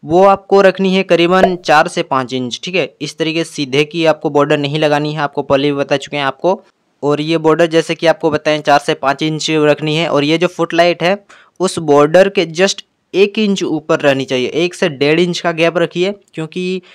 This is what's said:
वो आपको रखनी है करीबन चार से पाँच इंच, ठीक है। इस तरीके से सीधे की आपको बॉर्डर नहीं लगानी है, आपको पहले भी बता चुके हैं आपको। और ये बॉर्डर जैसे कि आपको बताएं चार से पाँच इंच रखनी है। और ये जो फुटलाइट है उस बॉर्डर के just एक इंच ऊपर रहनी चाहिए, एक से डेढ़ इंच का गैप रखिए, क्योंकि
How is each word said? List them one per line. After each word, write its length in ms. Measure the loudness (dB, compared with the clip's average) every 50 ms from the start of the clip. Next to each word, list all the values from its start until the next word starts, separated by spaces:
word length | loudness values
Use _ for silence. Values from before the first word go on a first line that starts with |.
| -4
वो 200 | 0 2 4 6
आपको 360 | 4 4 2 0 _ 2 4
रखनी 320 | 4 4 2 2 -2 0 0
है 80 | -2 0
करीबन 520 | 2 2 2 4 2 4 4 4 2 0
चार 320 | -4 0 2 2 4 2
से 160 | 2 -2 -6 -4
पाँच 300 | -2 -2 -4 -2 -4 -6
इंच, 260 | -6 -6 -6 -8 -10 -12
ठीक 120 | -6 -4
है। 140 | -4 -4 -4 _ _
इस 160 | -12 -12 -6
तरीके 260 | _ -6 -4 -2 -4 -6
से 100 | -6 -6
सीधे 300 | -8 -6 -2 0 0 -2
की 200 | 0 -2 0 0
आपको 240 | 0 0 0 -2 -2
बॉर्डर 280 | 0 2 2 2 0
नहीं 220 | -2 0 -4 -2 0
लगानी 340 | 0 0 0 0 -2 -4 -4
है, 60 | -4
आपको 220 | -6 -4 _ -6 -2
पहले 280 | 0 0 0 2 0
भी 60 | -2
बता 200 | -2 -2 -2 -4
चुके 200 | -4 -4 -6 -8
हैं 60 | -4 -4
आपको। 380 | -4 -6 _ -2 -2 -2 -2 _ _ _ _ _ _ _ _ -2
और 180 | -2 -2 -2
ये 160 | -2 -2 -2 0
बॉर्डर 260 | 2 2 2 4 2
जैसे 280 | 2 2 0 0 0 -6
कि 120 | 0 0
आपको 240 | 0 0 2 0 -2
बताएं 280 | -2 0 -2 -2 -2 -2
चार 180 | 2 2 2 2
से 140 | 2 -2 -6
पाँच 280 | -2 -2 -4 -2 -2 -4
इंच 240 | -4 -4 -4 -4 -2
रखनी 460 | 0 2 2 2 2 0 0 -4 -2
है। 120 | -2 -2
और 160 | 0 0 0 0
ये 140 | 0 0
जो 100 | 0 0 -2
फुटलाइट 540 | -2 -4 -6 -2 0 2 2 2 2 0 0
है 200 | -2 -2 -2 _ _ -20 _ _ _ _ _
उस 200 | -4 -4 -4 -4
बॉर्डर 480 | 0 2 4 4 4 6 6 4 4 4
के 160 | 2 -2 -4 -4 -2
just 320 | -2 -2 -2 -2 -6 -12 _ _ _ _ _ 0
एक 240 | 0 0 2 2 -2
इंच 220 | -2 -2 -2 -2 -2
ऊपर 360 | -4 -4 -6 -2 -2 -2 0
रहनी 260 | 2 0 0 0 -2
चाहिए, 220 | -4 -2 -2 -2
एक 260 | -2 -2 -2 -2 -2 -2
से 120 | -4 -4 -4
डेढ़ 300 | -2 -2 0 0 2 2
इंच 200 | 0 0 -2 -4
का 120 | -4 -4
गैप 260 | -2 0 0 0 0
रखिए, 340 | 0 -4 -2 -2 -4 -4 -4 -4 -8 _ _ _
क्योंकि 480 | -12 -12 -10 -8 -8 -6 -6 -6 -8 _ -14 -20